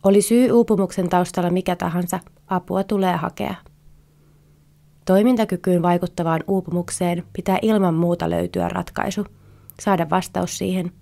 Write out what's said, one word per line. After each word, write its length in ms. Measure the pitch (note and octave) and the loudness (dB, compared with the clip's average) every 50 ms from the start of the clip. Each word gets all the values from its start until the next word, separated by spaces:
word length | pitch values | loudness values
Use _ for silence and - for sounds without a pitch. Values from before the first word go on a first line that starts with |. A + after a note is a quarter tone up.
Oli 200 | - G3 G3+ G#3 | 4 6 4 4
syy 280 | G3+ - A3+ A#3+ B3+ B3 | 4 4 4 4 4 6
uupumuksen 580 | - A#3 A#3 - A3 F3+ G3 F3+ - - F3+ E3+ | 6 4 4 4 2 0 0 -2 -2 -4 -2 0
taustalla 420 | F#3 F3+ F3+ F3 - - F3 F3 | 2 0 0 0 -2 -2 0 0
mikä 260 | F3 F#3 F3+ - F3+ | 0 0 -2 -2 -4
tahansa, 440 | F3 F3+ E3+ D#3+ F3+ F3+ F3+ - E3 - - _ _ _ _ | -2 -4 -4 -2 -2 -4 -4 -6 -8 -8 -12 _ _ _ _
apua 360 | G3 F3+ F3+ - F3+ F#3+ G3 | -4 -4 -4 -2 -4 -4 -2
tulee 320 | G3 A3 G3 F#3+ F#3 F3 | -2 0 0 0 0 -2
hakea. 380 | E3 E3 - - - - - F#3+ - - - _ _ _ - - - _ _ _ _ _ _ _ _ _ _ _ _ _ _ _ _ _ _ _ _ _ | -2 -4 -6 -6 -6 -8 -8 -8 -10 -14 -20 _ _ _ -20 -20 -20 _ _ _ _ _ _ _ _ _ _ _ _ _ _ _ _ _ _ _ _ _
Toimintakykyyn 800 | - F#3 G3 G#3 B3 B3+ A3+ A3 G#3 F#3+ F3 - F#3+ F3+ F3 | 2 4 4 6 4 4 2 2 0 -2 -4 0 2 2 2
vaikuttavaan 600 | E3 F3 F3 F3 F3+ F3 - - E3+ E3 E3 D#3+ - | 4 2 2 2 0 -4 -4 -2 -2 0 0 -2 -2
uupumukseen 800 | - G3 F#3+ F3+ - F3 F3 F3 - - - F3+ F3 F3 E3+ F3 - | -2 -2 -2 -2 -2 -4 -4 -4 -4 -6 -4 -2 -2 -2 -4 -6 -10
pitää 260 | - - F3 - F#3 F#3 | -12 -6 -2 0 0 2
ilman 320 | - A3 A3 G#3 G3 F3 E3 | 2 2 2 4 2 2 2
muuta 360 | D#3+ E3+ E3+ F3 F3 - E2 | 2 2 0 0 0 -2 -2
löytyä 380 | - E2+ F2 - - - E2+ E2+ | -2 -2 -2 -2 -2 -4 -4 -2
ratkaisu, 580 | F3 - - - - - - - F#3+ - G3+ - - - - - - - - - - - | -2 -4 -6 -6 -6 -6 -6 -4 -4 -6 -8 -8 -12 -20 -20 -20 -20 -20 -20 -20 -20 -6
saada 300 | - G#3 G3 E3+ E3+ D3+ | -2 0 0 0 0 -2
vastaus 480 | E3+ F#3 F3+ - - F3+ F3+ E3+ - - | -2 -2 -4 -4 -6 -6 -6 -6 -6 -6
siihen 340 | G3 F#3+ F#3 F#3 F3 F3+ - - | -4 -4 -4 -4 -4 -6 -10 -12